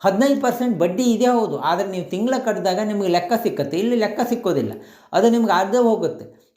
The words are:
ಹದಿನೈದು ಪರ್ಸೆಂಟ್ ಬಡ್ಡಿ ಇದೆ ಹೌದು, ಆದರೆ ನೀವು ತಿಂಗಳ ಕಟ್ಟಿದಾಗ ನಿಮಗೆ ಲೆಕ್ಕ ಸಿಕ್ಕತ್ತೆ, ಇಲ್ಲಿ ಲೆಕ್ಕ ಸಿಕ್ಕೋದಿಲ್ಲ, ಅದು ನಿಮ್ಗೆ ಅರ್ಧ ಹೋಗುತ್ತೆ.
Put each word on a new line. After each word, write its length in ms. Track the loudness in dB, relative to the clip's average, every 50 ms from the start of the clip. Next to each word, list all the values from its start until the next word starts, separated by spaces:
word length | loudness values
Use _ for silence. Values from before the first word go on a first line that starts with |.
| 0
ಹದಿನೈದು 380 | 0 2 4 2 2 2 2
ಪರ್ಸೆಂಟ್ 380 | 0 0 -2 0 -2 -2 0 0
ಬಡ್ಡಿ 240 | 0 0 0 0 2
ಇದೆ 220 | 2 2 2 2
ಹೌದು, 340 | 2 2 2 0 -2 -4 -4
ಆದರೆ 280 | -2 -2 -2 0 -2 -4
ನೀವು 220 | -6 -6 -6 -6
ತಿಂಗಳ 240 | -4 -4 -2 -2 -2 -2 -2
ಕಟ್ಟಿದಾಗ 340 | -2 -4 -2 0 0 0 0 -2
ನಿಮಗೆ 240 | -2 -2 -2 0 0
ಲೆಕ್ಕ 260 | 0 0 0 0 -2 -2 0
ಸಿಕ್ಕತ್ತೆ, 340 | -2 -2 -2 -4 -2 -2 -2
ಇಲ್ಲಿ 180 | 0 0 0
ಲೆಕ್ಕ 240 | 0 0 -2 -2 -2 -2 -2
ಸಿಕ್ಕೋದಿಲ್ಲ, 420 | -2 -2 -2 0 0 0 -2 -2 -6 -10 -14 -20 -20 -20 -14 _ 0
ಅದು 160 | 2 4 4
ನಿಮ್ಗೆ 220 | 4 4 2 2
ಅರ್ಧ 240 | 2 2 2 2 2
ಹೋಗುತ್ತೆ. 800 | 2 4 2 2 2 0 -4 -4 -8 -12 -18 -20 _ _ _ _